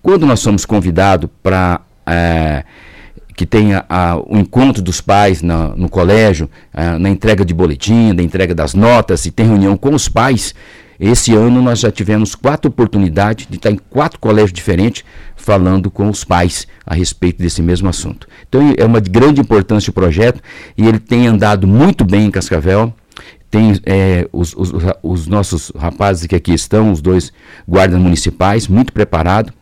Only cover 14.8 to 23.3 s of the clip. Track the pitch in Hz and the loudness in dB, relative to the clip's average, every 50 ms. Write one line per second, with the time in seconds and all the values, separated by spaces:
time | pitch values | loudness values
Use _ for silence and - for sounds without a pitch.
14.8 | 95 117 - - - - - - - - - - - - 104 98 90 92 95 95 | 0 0 -2 -4 -16 -20 -20 -20 -20 -20 -20 -12 -2 0 0 2 2 2 2 0
15.8 | 92 98 - - 101 104 101 - - - 90 87 87 90 - - - - - - | -2 -4 -4 -2 -2 -2 -2 -4 -4 -2 0 0 0 0 -2 -6 -14 -16 -20 -20
16.8 | - - 80 85 90 - - - - 90 85 - 90 85 - - 82 85 90 87 | -12 -6 -4 -4 -4 -4 -4 -2 -2 -4 -2 -2 -6 -6 -4 -2 -2 -2 0 0
17.8 | 95 95 85 - - - - - - - - - - - - 127 143 147 135 - | -2 -4 -4 -4 -8 -12 -12 -14 -18 -20 -20 -20 -14 -4 0 2 2 2 2 2
18.8 | 107 113 117 113 104 92 90 113 127 147 147 139 127 - 113 104 95 - 110 107 | 2 2 2 0 0 0 2 4 4 4 4 2 0 2 2 0 0 0 -2 -2
19.8 | 95 - - - 92 87 78 87 110 120 - - - - - - - - - - | -2 -2 -2 0 0 0 2 2 2 0 0 -2 -10 -20 -20 -20 -20 -14 -4 0
20.8 | 107 113 110 107 - - 123 120 123 117 113 98 104 107 104 98 92 95 101 120 | 2 2 2 0 -2 -2 0 2 2 2 2 2 2 0 0 0 2 2 4 4
21.8 | 147 190 185 - 113 92 98 101 107 104 98 95 87 - 92 82 73 92 92 104 | 4 4 2 2 0 0 2 2 2 0 0 -4 -4 -4 -4 -2 0 0 0 0
22.8 | 113 113 110 _ _ _ _ - - - | 0 -2 -6 _ _ _ _ -20 -20 -20